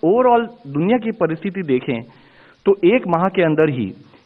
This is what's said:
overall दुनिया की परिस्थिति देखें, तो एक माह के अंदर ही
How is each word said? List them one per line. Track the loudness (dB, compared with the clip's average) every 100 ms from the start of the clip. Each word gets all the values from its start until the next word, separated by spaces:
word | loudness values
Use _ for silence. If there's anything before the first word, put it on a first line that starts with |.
| 0
overall | 2 4 2 0 -10 -8
दुनिया | -4 0 0
की | -2
परिस्थिति | -4 -4 -2 -8 -8
देखें, | -2 -2 -2 -6 -8 -20 _ _ -20 _ -2
तो | 2 4 2
एक | 0
माह | 0
के | 0 0
अंदर | 0 2 0
ही | 0 -6 -8 -20 -20